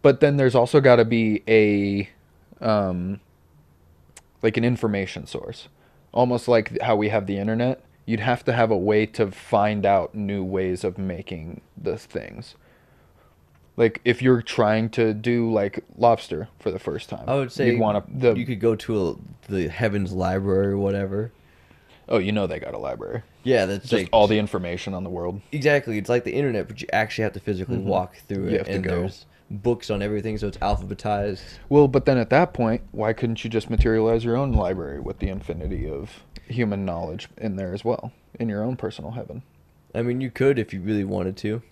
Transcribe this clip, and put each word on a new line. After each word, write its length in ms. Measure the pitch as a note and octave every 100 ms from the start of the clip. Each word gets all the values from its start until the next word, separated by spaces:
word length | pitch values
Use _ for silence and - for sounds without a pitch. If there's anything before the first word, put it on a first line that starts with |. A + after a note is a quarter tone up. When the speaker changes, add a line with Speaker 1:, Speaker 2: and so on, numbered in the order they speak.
Speaker 1:
But 180 | D3 C3
then 180 | D3 C#3+
there's 180 | C3 B2
also 260 | B2 D3+
gotta 240 | C3+ A#2+ A#2
be 380 | A#2 A2 G#2 -
a, 600 | A2+ G#2+ G2+ G2+ G2+ G2 _ _ _ _ - A#2
um, 540 | G#2+ G2 F2+ F2+ G2 _ _ _ _ _ _ _ _ _ - _ _
like, 140 | A2+ A2
an 80 |
information 640 | A#2 A#2+ A2+ G2+ F#2+ - -
source, 400 | - - - - _ _ _ _
almost 340 | - B2 A#2+ -
like 220 | A#2+ A2
th-, 120 | A#2
how 120 | A#2+ G#2+
we 140 | G#2+
have 180 | G#2+ F#2+
the 100 | G2
internet. 440 | G#2 A2 B2 C3 _ _ -
You'd 160 | A2+
have 240 | A2+ A#2+ -
to 80 |
have 180 | A#2+ A2+
a 60 | G#2
way 280 | F#2+ G#2+ G#2+
to 220 | - G#2
find 560 | F#2 - A2 G#2+ G#2 G2
out 300 | G2 E2+ G#2+
new 260 | G2+ G2+
ways 420 | F#2 F#2+ F#2 F2+ G2
of 120 | F2+
making 600 | F#2+ E2+ - F2+ D#2+ - _ -
the 200 | G2+ -
things. 580 | - - - - - - _ _ _ _ _ _ _ _ _ _ _ -
Like, 240 | A#2 -
if 180 | B2 A#2
you're 200 | B2+ B2
trying 480 | A2+ - G#2+ A2 A2+
to 220 | A#2 A2+
do, 380 | G#2+ A2+ A#2+ A2+
like, 320 | G#2+ G2+ - - -
lobster 500 | A#2 A2+ - D#2 G#2+ _
for 120 | A2
the 80 | F#2
first 300 | - D2 -
time, 160 | - -
Speaker 2:
I 80 | C3+
would 160 | C3
say 200 | - B2+
Speaker 1:
you'd 80 | A#2
wanna, 240 | A2 G#2 -
the 240 | C3+ B2 A2
Speaker 2:
you 100 | A#2+
could 140 | A2
go 140 | A#2 A2
to 340 | - G#2+ F2
a, 60 | - - - -
the 160 | G2 E2
Heavens 420 | - A2+ G2+ F#2
Library 540 | F#2 F2+ F#2+ G2 F#2+ G2
or 40 | G2
whatever. 540 | G2 G2 F#2+ G2 A2+ _ _ _ _ _ _ - -
Speaker 1:
Oh, 100 | A#2
you 140 | G2
know 160 | G#2+ F#2+
they 120 | D2+
got 140 | -
a 40 | -
library. 460 | C2+ - - A2+ - _
Speaker 2:
Yeah, 220 | B2+ B2 F#2+
that's 180 | G2+ -
Speaker 1:
Just 60 | A2+
Speaker 2:
like 60 | F#2
Speaker 1:
all 160 | A2+ G#2
the 100 | G#2+
information 560 | G#2 G2 F2+ F2+ -
on 100 | F#2
the 60 | F2+
world. 320 | F2+ F2 G2+ -
Speaker 2:
Exactly. 460 | D3+ C#3 C#3+ C3 G#2+
It's 120 | G2
like 140 | A#2+ A#2+
the 80 |
internet, 340 | C3+ C#3+ A2 F#2
but 140 | A2
you 60 | -
actually 320 | - A2 -
have 100 | G#2+
to 60 | G2
physically 380 | - F#2+ F#2 A#2+
Speaker 1:
Mm-hmm. 100 | G2
Speaker 2:
walk 300 | F#2 F#2 - -
through 220 | G2+ F2+
Speaker 1:
You 60 | G2
Speaker 2:
it, 20 |
Speaker 1:
have 100 | -
to 60 |
Speaker 2:
and 100 | F#2+
Speaker 1:
go. 60 | F#2 F2
Speaker 2:
there's 240 | F#2 - - _ _
books 400 | G2+ A2+ A#2 -
on 120 | G#2
everything, 360 | G#2 G#2 G#2+ G#2+
so 100 | G#2
it's 100 | -
alphabetized. 840 | G2 G2+ F#2+ G2+ G#2+ G#2 G2+ F#2+ - - -
Speaker 1:
Well, 180 | C#3+ C#3
but 180 | C3 C3+
then 120 | B2+
at 120 | A2
that 220 | C3+ F3
point, 280 | - A2+ A#2 -
why 220 | - G#2+
couldn't 300 | A2 A#2 A2+
you 60 | A#2
just 200 | A2+ -
materialize 540 | A#2 A#2+ A2 A2 A2+ A#2
your 100 | A#2+
own 160 | C#3
library 480 | A2+ F#2 F#2 D2+ C#2+
with 200 | B1+ -
the 100 | F#2+
infinity 600 | F#2+ - D#2+ D2 - D2+
of 340 | C#2+ G2 - - - -
human 360 | A2+ A2+ G2 F#2+
knowledge 440 | E2+ E2 F2+ - -
in 180 | A2 F#2+
there 180 | F#2+
as 100 | G2 A#2
well, 260 | A#2+ A#2+ _ _ -
in 100 | A#2
your 140 | G2+
own 120 | A2 B2+
personal 360 | - - D2
heaven? 300 | A#2+ - A#2 - _ _ _ _ -
Speaker 2:
I 60 |
mean, 180 | A#2+ B2
you 80 | C3
could 280 | - C3+ C3+
if 140 | G#2
you 80 | G2
really 240 | F#2 G#2+ G2
wanted 320 | G2 F#2 G2
to. 240 | G#2 A2 -